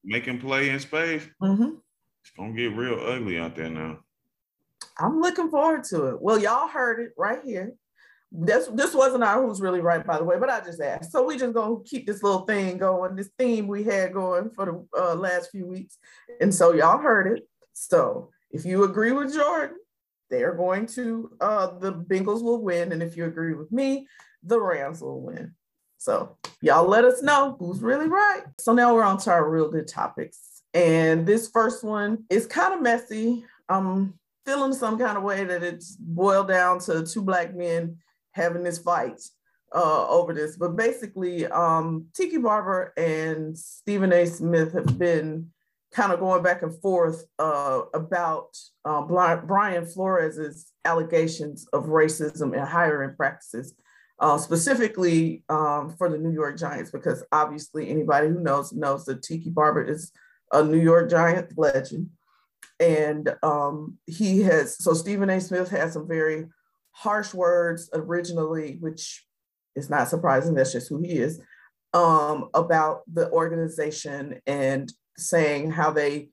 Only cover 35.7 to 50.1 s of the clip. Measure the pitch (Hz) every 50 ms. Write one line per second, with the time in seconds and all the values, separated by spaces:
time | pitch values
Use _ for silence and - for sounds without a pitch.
35.7 | 175 170 - - - - - 165 165 170 190 196 190 196 196 190 190 185 180 180
36.7 | 185 180 180 - 170 165 160 165 - 220 196 190 185 180 170 170 180 175 175 170
37.7 | 165 170 170 170 170 - _ _ _ _ _ _ _ 196 170 175 170 175 175 175
38.7 | 170 165 - 175 175 156 - 127 - - - - _ _ _ _ _ _ _ _
39.7 | - 160 175 156 156 139 - - 131 175 175 170 165 151 151 156 160 175 170 175
40.7 | 170 208 220 240 240 247 233 202 - 190 185 180 175 170 - - - 165 175 165
41.7 | 160 160 160 165 165 160 - - _ - 381 - 330 311 240 220 214 214 196 190
42.7 | 190 185 - - _ - 165 165 156 156 160 160 160 156 156 156 160 160 - -
43.7 | - - _ 208 202 202 190 185 175 175 175 170 170 - 165 165 170 165 160 160
44.7 | 165 175 - 151 123 - 175 175 170 156 156 156 156 160 165 165 _ _ _ _
45.7 | _ _ _ _ - - 208 196 175 175 196 185 185 180 165 180 175 175 170 160
46.7 | - - - 196 185 180 170 165 160 165 - _ _ - 156 156 151 143 143 139
47.7 | 131 123 113 - - 160 160 165 185 175 175 165 160 147 - - _ - - -
48.7 | _ _ _ 151 151 147 143 156 170 180 180 165 165 - - 156 196 196 208 202
49.7 | 180 175 170 170 - 185 190 190